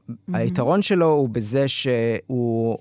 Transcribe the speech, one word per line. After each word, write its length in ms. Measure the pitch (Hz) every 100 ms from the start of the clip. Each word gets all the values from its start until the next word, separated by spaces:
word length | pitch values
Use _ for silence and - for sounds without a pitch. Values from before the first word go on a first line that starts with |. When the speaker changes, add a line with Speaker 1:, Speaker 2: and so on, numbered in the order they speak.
| - 117 -
Speaker 1:
מהמם. 120 | 113
Speaker 2:
היתרון 420 | 117 - 123 196
שלו 280 | 202 185 165
הוא 180 | 151 131
בזה 400 | 117 107 135 135
שהוא 1080 | - 131 120 117 113 - 123 120 113 113 -